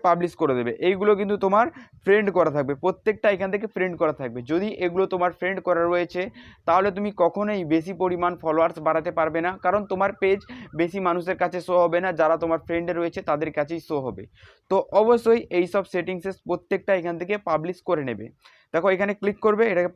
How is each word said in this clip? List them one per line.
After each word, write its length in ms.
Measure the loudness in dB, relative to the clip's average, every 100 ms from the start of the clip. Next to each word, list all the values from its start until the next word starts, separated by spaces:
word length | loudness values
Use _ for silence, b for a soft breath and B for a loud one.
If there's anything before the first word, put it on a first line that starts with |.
| 2
পাবলিশ 240 | 2 0 0
করে 120 | 0 2
দেবে। 120 | 0 0 0
এইগুলো 240 | 2 2 2
কিন্তু 160 | 0 0 2
তোমার 200 | 2 2 -2 B -6 2
ফ্রেন্ড 220 | 4 4 2
করা 140 | 2 2
থাকবে, 180 | -2 -2
প্রত্যেকটা 440 | -2 -2 -2 0 0 0
এখান 140 | -2
থেকে 120 | -4 -6 -4
ফ্রেন্ড 180 | -4 0
করা 120 | -2 -2
থাকবে। 200 | -6 -8 -4
যদি 160 | -2 -2 -4 -4
এগুলো 180 | 0 -2
তোমার 180 | 0 -2 -2
ফ্রেন্ড 180 | -4 -2 0
করা 140 | 0 2
রয়েছে 360 | 0 -2 -4 -6 -10 B B 2
তাহলে 220 | 2 2 -2
তুমি 120 | -4 0
কখনোই 400 | 0 2 -2 -2 0
বেশি 200 | 0 0 -2
পরিমাণ 300 | -2 0 -2 -2
ফলোয়ার্স 320 | 0 2 2 0 -2
বাড়াতে 240 | 0 -2 -2
পারবে 200 | 0 0 -4
না, 60 | -2 0
কারণ 160 | 0 0
তোমার 200 | -2 -2 0
পেজ 180 | 0 0 -4 -18 -10 -4
বেশি 180 | -2 -2 -2
মানুষের 300 | -2 -2 -2
কাছে 180 | -2 -4 0
শো 80 | 2
হবে 160 | 4 2
না, 60 | 0 2
যারা 160 | 2 2
তোমার 160 | 0 -2 -2
ফ্রেন্ডে 260 | -4 -2 -2
রয়েছে 240 | -4 -4 -2
তাদের 220 | -2 -2 -4
কাছেই 240 | -4 -6 -6
শো 100 | -4 -4
হবে। 180 | -8 -14 _ b b -2
তো 40 | 0 2 4
অবশ্যই 400 | 4 4 4 2 2 0
এই 80 | 0
সব 100 | 0 -2
সেটিংসেস 420 | -4 -4 -6 -8 -8 -6
প্রত্যেকটা 440 | -6 -2 -4 0 0
এখান 160 | 0 -6
থেকে 120 | -4 -4 -2
পাবলিশ 280 | -2 -2 -6 -2
করে 140 | -2 -2
নেবে। 180 | -6 -10 _ b b b
দেখো 140 | 0 2 2
এখানে 180 | 0 -2
ক্লিক 160 | -4 0 2
করবে, 180 | 4 2
এটাকে 200 | 2 0